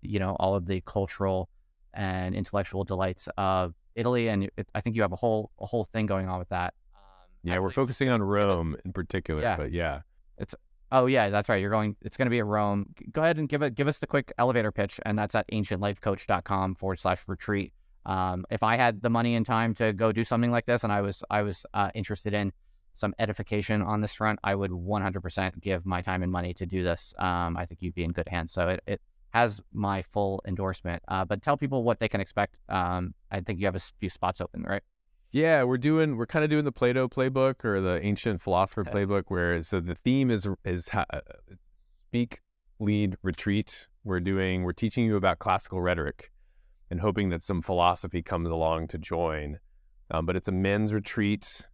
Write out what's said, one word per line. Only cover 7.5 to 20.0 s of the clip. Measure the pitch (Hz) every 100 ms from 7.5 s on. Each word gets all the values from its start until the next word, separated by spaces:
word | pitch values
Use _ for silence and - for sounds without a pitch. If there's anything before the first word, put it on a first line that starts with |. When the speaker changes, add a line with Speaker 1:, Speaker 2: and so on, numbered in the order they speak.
| 90
Speaker 2:
we're | 95
Speaker 1:
actually, | 143
Speaker 2:
focusing | 131 135 135
on | 120
Speaker 1:
give | 98
it |
Speaker 2:
Rome | 101 101 90 82 69 90
in |
particular, | 95 82 95 - 78
Speaker 1:
Yeah. | 113 85
Speaker 2:
but | 71
yeah. | 85 82 71 - _ - -
Speaker 1:
It's, | - - _ _ -
oh | 131 127
yeah, | 135 104
that's | 104 104
right. | 104
You're | 101
going, | 107 107 104
it's | 104 -
gonna | 127
be | 120
at | 104
Rome. | 104 104 101 101 -
G-, | -
go | 156
ahead | 160 156
and | 147
give | 147
it, | 147 113
give | 143
us | 147
the | 143
quick | 143 - -
elevator | 123 120 107
pitch, | - 101 - -
and | 104
that's | 104 110
at | -
ancient | 110 101 92
life | 101 101
coach | 110 98 -
dot | 98 -
com | 98 95
forward | 90 95 92
slash | 92 90 -
retreat. | 82 - 101 98 - _ - -
Um, | 95 92 90 -
if | 110
I | 110 117
had | 123 107
the | 120
money | 117 117 117
and | 113
time | 113 117 110
to | 113
go | 98